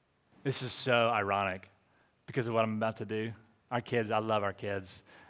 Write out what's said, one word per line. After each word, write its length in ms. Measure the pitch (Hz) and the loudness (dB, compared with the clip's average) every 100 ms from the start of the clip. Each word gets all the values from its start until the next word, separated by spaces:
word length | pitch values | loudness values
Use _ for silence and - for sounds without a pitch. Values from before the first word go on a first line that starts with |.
| _ _ _ _ | _ _ _ _
this 180 | 139 127 | -4 -2
is 100 | 123 | -2
so 380 | - 131 120 117 | -2 2 4 4
ironic 600 | 113 101 101 98 92 - _ _ _ _ _ - | 2 2 2 0 -4 -10 _ _ _ _ _ -8
because 220 | - 117 | -4 0
of 60 | |
what 100 | 117 | 2
I'm 140 | 110 107 | 2 2
about 200 | 113 110 | -2 -4
to 80 | 107 | -6
do. 280 | 110 110 110 - _ - | -4 -6 -8 -16 _ -6
Our 120 | 120 | -4
kids, 300 | - 123 110 | 0 0 2
I 80 | 110 | 0
love 240 | 110 107 | 2 2
our 100 | 101 | 0
kids, 500 | 95 104 98 92 - - - - | -4 -4 -4 -6 -14 -20 -20 -20